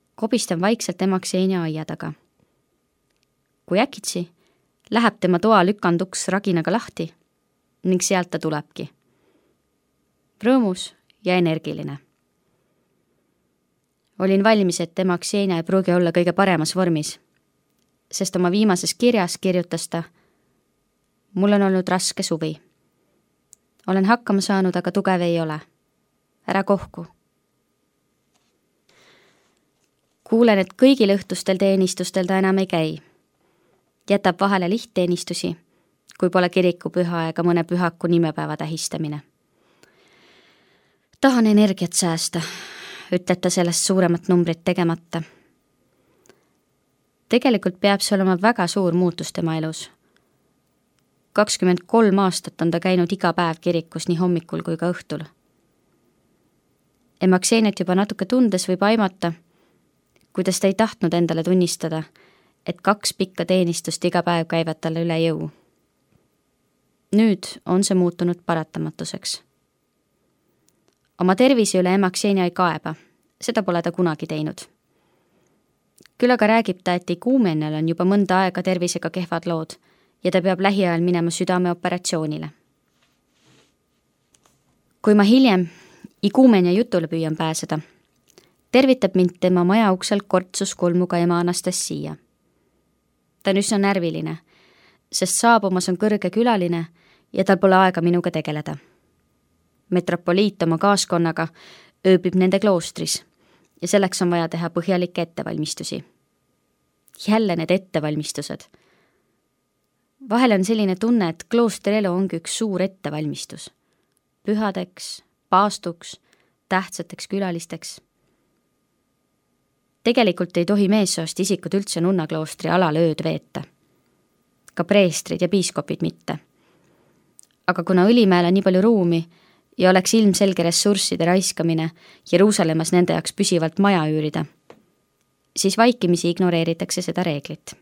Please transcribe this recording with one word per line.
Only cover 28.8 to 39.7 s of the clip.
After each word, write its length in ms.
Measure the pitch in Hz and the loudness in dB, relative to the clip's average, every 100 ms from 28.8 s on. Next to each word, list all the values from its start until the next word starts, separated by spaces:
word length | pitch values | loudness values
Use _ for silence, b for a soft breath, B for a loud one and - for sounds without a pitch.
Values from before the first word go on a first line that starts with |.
| _ b b b b b b b _ _ _ _ _ _ | _ b b b b b b b _ _ _ _ _ _
Kuulen, 340 | - 226 233 202 | -2 4 4 4
et 160 | 190 - | 0 4
kõigil 320 | 262 269 202 | 4 6 2
õhtustel 420 | 196 - 185 - 185 | 2 -2 -6 -4 0
teenistustel 680 | 196 196 185 - 180 190 180 | 2 2 0 -2 -4 -4 -2
ta 120 | 190 | 0
enam 200 | 190 196 | 2 0
ei 80 | 190 | 0
käi. 320 | 170 156 151 - _ _ _ _ _ _ _ _ _ - | -2 -2 -6 -14 _ _ _ _ _ _ _ _ _ -2
Jätab 300 | 202 190 170 | 0 0 0
vahele 300 | 196 196 175 | 0 0 0
lihtteenistusi, 840 | 226 - - 180 175 - 175 175 165 _ _ _ _ _ - | -4 -4 -2 0 -2 -4 -6 -6 -8 _ _ _ _ _ -4
kui 120 | 180 | 0
pole 180 | 185 175 | 2 2
kirikupüha 800 | 190 180 175 170 180 175 170 160 | 2 0 0 -6 -4 -2 -2 -4
ega 140 | 160 | -2
mõne 220 | 175 170 | 2 2
pühaku 420 | 165 180 175 170 170 | 0 -2 -2 -4 0
nimepäeva 500 | 170 160 156 151 151 | 2 2 -2 -8 -8
tähistamine. 640 | 151 160 - - 151 147 - _ _ b b | -8 -8 -8 -6 -8 -10 -14 _ _ b b